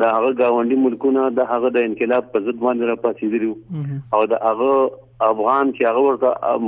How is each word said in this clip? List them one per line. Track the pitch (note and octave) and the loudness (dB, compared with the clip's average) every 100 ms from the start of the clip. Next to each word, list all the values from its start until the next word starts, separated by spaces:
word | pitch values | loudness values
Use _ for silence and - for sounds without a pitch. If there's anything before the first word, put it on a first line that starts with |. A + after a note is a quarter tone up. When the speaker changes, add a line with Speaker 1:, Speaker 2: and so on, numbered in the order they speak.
Speaker 1:
د | A2+ | 0
هغه | A2 B2 B2 | 2 0 2
ګاونډي | B2 A#2+ A#2+ C3 B2+ | 2 2 2 2 0
ملکونه | A#2 C#3 C3+ C3 A#2+ | 0 0 2 0 0
د | A#2+ | 0
هغه | A#2+ B2+ B2 | 0 0 0
د | A#2 | 0
انقلاب | G#2 A#2 B2 B2 | -2 -2 -2 -2
په | G#2+ G#2 | -4 -4
ضد | A#2 | -2
باندې | B2 A#2+ A#2 | -2 0 -2
راپاڅېدلي | A2+ A#2+ - A2 A2+ A2 | -2 -4 -2 -4 -2 -2
وو. | A2 - | -6 -10
Speaker 2:
مهم. | D#3+ C#3+ C#3 C3+ | -8 -8 -8 -2
Speaker 1:
او | G#2+ G#2+ | 0 0
د | A2+ A2 | 0 0
هغه | A2 C3 C3+ C3 - - - A2 | 0 2 2 0 -2 -14 -2 0
افغان | A2 G#2+ C#3 C#3 | 2 2 2 0
چې | B2+ A#2+ | 0 0
هغه | A#2 C#3 | 2 2
ورته | A#2+ B2+ - - A#2+ | 2 0 0 -2 -2